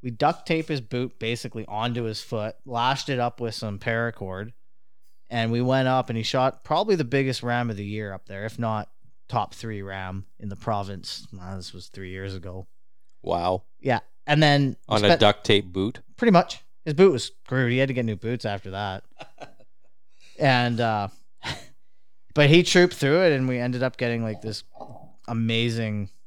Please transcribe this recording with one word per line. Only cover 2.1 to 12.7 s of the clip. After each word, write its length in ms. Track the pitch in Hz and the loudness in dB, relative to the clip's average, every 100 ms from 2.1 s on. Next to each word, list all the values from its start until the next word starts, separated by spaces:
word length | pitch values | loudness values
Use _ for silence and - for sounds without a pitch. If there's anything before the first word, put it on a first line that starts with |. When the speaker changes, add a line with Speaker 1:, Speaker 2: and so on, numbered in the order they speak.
| 107 | -6
Speaker 1:
foot, 320 | - 110 107 - | -4 -4 -4 -6
lashed 440 | - 120 123 135 - | -6 0 2 0 -2
it 100 | 131 | 0
up 220 | 120 - | 0 -2
with 140 | 117 | -6
some 240 | 107 110 98 | -4 -6 -4
paracord, 760 | 120 113 117 - 95 92 107 - - - - - - - - | -2 0 0 -4 -8 -8 -10 -12 -16 -16 -16 -16 -16 -16 -6
and 200 | 120 113 | -2 2
we 100 | 117 | 2
went 280 | 123 131 127 | 4 4 4
up, 220 | 131 127 | 2 2
and 60 | 113 | -2
he 60 | |
shot 400 | 110 135 131 - | 0 2 2 0
probably 300 | - 160 214 185 | 0 0 2 2
the 60 | |
biggest 380 | 127 139 135 123 | 2 2 2 0
ram 280 | 123 120 120 | 0 0 0
of 60 | 101 | -4
the 80 | |
year 280 | 101 107 104 | -4 -6 -6
up 140 | 95 - | -8 -10
there, 180 | 98 | -8
if 120 | 107 - | -8 -2
not 300 | 117 110 - - - - - | -2 -2 -4 -14 -18 -18 -4
top 260 | 123 104 | -2 -2
three 280 | - 113 104 | -6 -10 -8
ram 440 | 98 95 92 95 95 - | -8 -8 -6 -8 -10 -12
in 100 | 107 | -10
the 60 | |
province. 720 | 95 - 104 98 95 - - - | -6 -2 -2 -2 -8 -10 -12 -12
Wow, 240 | 98 90 95 | -12 -10 -10
this 160 | 87 | -10
was 160 | 92 - | -14 -14
three 220 | - 92 | -12 -10
years 240 | 95 98 95 | -8 -8 -8
ago. 300 | 92 92 95 | -10 -12 -12